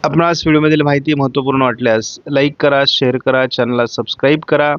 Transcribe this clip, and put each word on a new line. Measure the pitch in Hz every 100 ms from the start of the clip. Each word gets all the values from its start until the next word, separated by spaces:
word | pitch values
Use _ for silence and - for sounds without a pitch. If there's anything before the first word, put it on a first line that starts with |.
आपणास | 180 160 170 170 165
व्हिडिओमधील | 151 156 156
माहिती | 147 143 139
महत्त्वपूर्ण | 147 135 143 135 135
वाटल्यास | 131 117 123 110 107 - -
लाईक | 143 143 147
करा, | 147 139 139
शेअर | - 127 127
करा, | 135 131 131
चॅनलला | - 120 120 117
सबस्क्राईब | - 113 - 139 156 -
करा. | 147 147